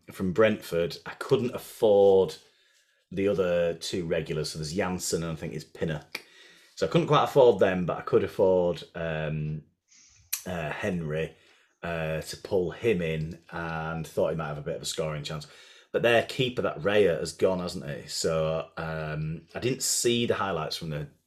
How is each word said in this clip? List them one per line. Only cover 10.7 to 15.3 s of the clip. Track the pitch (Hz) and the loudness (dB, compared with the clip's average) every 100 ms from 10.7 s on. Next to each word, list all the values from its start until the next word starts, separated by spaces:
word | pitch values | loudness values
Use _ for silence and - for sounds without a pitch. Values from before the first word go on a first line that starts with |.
Henry, | - 104 87 78 78 80 - _ _ _ _ | -4 -2 -2 -2 -2 -4 -8 _ _ _ _
uh, | 87 82 78 78 | -6 -4 -4 -4
to | - - | -6 -10
pull | - 98 85 | -2 0 0
him | - 117 92 | -2 0 0
in | 80 80 80 85 - | 0 -2 -4 -10 -12
and | 85 82 80 80 82 82 | -8 -6 -6 -6 -6 -6
thought | - 80 | -2 0
he | 82 | -2
might | 78 | -6
have | 73 | -6
a | |
bit | 76 78 | -8 -8
of | |
a | 76 | -6
scoring | - 78 76 | -6 -4 -6
chance. | 73 | -8